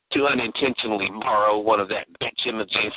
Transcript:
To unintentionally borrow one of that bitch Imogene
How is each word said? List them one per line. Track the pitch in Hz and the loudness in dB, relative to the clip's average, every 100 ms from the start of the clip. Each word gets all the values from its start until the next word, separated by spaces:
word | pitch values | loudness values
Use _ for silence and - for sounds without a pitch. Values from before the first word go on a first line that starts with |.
| - | -4
To | - 143 | 0 2
unintentionally | 131 117 - 139 120 113 104 95 104 | 2 -2 -2 -2 -2 -2 -2 -2 -4
borrow | 110 107 107 107 | 0 2 4 4
one | 107 107 | 4 2
of | 98 | 2
that | 104 - - | -4 -6 -8
bitch | 120 - 123 | -8 -4 -4
Imogene | 110 98 104 107 | -4 -2 -2 -2